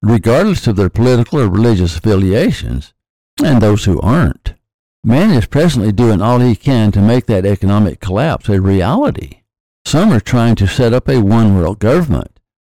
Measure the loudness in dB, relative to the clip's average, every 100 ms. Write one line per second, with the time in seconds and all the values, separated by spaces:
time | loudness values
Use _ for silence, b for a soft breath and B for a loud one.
0 | 0 0 2 0 0 -2 -2 0 -2 0
1 | 0 0 0 -2 0 0 0 0 -2 -2
2 | -2 0 0 0 0 -4 -6 -8 -10 _
3 | _ _ _ -4 0 2 2 0 0 -2
4 | 0 0 -2 -4 -10 -12 _ _ _ _
5 | -2 0 2 0 0 0 0 0 -2 0
6 | 2 2 0 2 0 0 0 0 0 2
7 | 2 2 0 -2 0 -2 0 0 0 -4
8 | -6 -4 -2 -4 -2 -2 0 0 0 -2
9 | -2 -6 -12 -18 _ _ _ _ -4 0
10 | 2 0 0 0 0 0 0 0 0 0
11 | 0 0 2 2 2 2 0 -2 0 0
12 | 0 -4 -6 -16 _ _ _